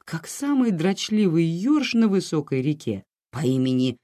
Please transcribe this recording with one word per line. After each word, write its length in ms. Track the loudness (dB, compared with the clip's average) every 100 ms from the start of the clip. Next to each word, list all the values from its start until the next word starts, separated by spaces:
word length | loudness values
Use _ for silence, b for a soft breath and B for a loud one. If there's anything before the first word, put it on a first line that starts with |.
| -12
как 220 | -10 -10
самый 420 | -6 0 2 2
дрочливый 760 | 0 0 -2 -2 0 2 2
ёрш 500 | 0 0 0 0 2
на 120 | 2 2
высокой 560 | 2 0 -4 -2 -2
реке 400 | -2 -2 -4 -6 -10 _ _
по 80 | -4
имени 580 | 0 2 2 2 0 -4